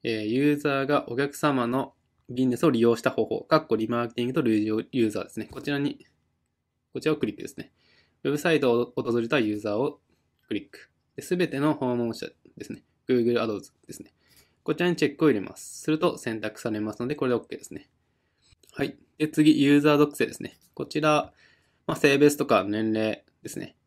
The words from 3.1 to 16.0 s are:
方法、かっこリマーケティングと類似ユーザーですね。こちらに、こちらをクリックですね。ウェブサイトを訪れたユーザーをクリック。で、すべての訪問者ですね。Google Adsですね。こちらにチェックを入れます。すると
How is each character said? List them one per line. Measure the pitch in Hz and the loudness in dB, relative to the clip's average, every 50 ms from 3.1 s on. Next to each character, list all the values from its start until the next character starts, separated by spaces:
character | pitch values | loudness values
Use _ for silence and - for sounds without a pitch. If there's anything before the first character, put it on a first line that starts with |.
方 | - - 110 | -2 -2 -4
法、 | - - - | -2 -4 -8
か | - _ 160 156 | 0 _ 2 2
っ | 156 | 2
こ | - 117 | 0 -2
リ | 110 110 117 | -2 0 -2
マ | 120 120 | -2 -2
ー | 120 113 | -4 -4
ケ | - | -4
テ | 123 | -4
ィ | 120 | -4
ン | 123 | -2
グ | 135 | -2
と | 165 | 0
類 | 131 113 110 104 | 2 2 2 2
似 | 107 110 107 110 113 _ | 2 0 -2 -4 -6 _
ユ | - 131 113 | -2 0 0
ー | 107 | 0
ザ | 101 101 | 0 -6
ー | - | -10
で | - | -8
す | - 110 | -10 -12
ね。 | 107 | -12
こ | - - 131 | -12 -14 -10
ち | - 147 | -6 -4
ら | 143 139 | -2 -2
に、 | 143 139 - - - _ _ _ _ _ _ _ _ _ _ _ _ _ _ _ _ _ | -2 -4 -4 -8 -18 _ _ _ _ _ _ _ _ _ _ _ _ _ _ _ _ _
こ | _ 127 | _ -4
ち | - 156 | -2 -2
ら | 151 | 0
を | |
ク | 143 - | 0 -2
リ | 107 - | -4 -4
ッ | |
ク | - | -8
で | - - | -14 -14
す | - - | -14 -16
ね。 | - - _ _ _ _ _ _ _ _ _ _ - | -18 -18 _ _ _ _ _ _ _ _ _ _ -4
ウ | 135 | -4
ェ | |
ブ | 143 147 | -4 0
サ | - 175 | 0 2
イ | 160 143 | 2 2
ト | 139 127 117 120 120 - _ | 4 2 2 2 0 -2 _
を | - | -6
訪 | 110 123 117 120 | -4 -2 -2 -2
れ | 117 117 | 0 0
た | 156 139 | 0 0
ユ | 113 107 104 | 0 0 -2
ー | 104 | -4
ザ | 104 107 104 | -4 -4 -2
ー | 110 | -2
を | 135 151 147 _ _ _ _ _ _ _ _ _ _ _ | -2 -4 -6 _ _ _ _ _ _ _ _ _ _ _
ク | 107 | -8
リ | 101 | -8
ッ | - _ | -8 _
ク。 | - - - _ _ _ _ _ _ | -20 -20 -20 _ _ _ _ _ _
で、 | - | -18
す | - - 185 | -6 -6 -2
べ | 180 180 151 | -2 -2 -2
て | 135 139 | -2 0
の | 147 156 147 | 0 0 0
訪 | 147 135 123 123 | 0 -2 -2 -2
問 | 120 120 117 110 | -2 -2 -4 -6
者 | - - - _ _ _ - _ | -8 -12 -14 _ _ _ -20 _
で | - - | -18 -14
す | - | -14
ね。 | - - _ _ _ _ _ - | -14 -16 _ _ _ _ _ 0
Google | 127 123 113 120 120 117 | 2 2 2 2 2 0
Ads | 110 110 104 98 - - _ _ _ | 0 -2 -4 -6 -10 -14 _ _ _
で | - - | -20 -18
す | - | -18
ね。 | - - _ _ _ _ _ - _ _ _ _ | -20 -20 _ _ _ _ _ -20 _ _ _ _
こ | _ - 156 | _ -6 -2
ち | - | 0
ら | 190 180 | 0 0
に | 170 | 2
チ | 170 156 | 2 2
ェ | 139 147 | 0 2
ッ | |
ク | - 165 | 2 4
を | 151 | 4
入 | 120 | 4
れ | 101 | 2
ま | 95 - - | -2 -8 -14
す。 | - - - - - | -18 -20 -18 -18 -8
す | - - | -2 -2
る | 156 | 0
と | 156 | 2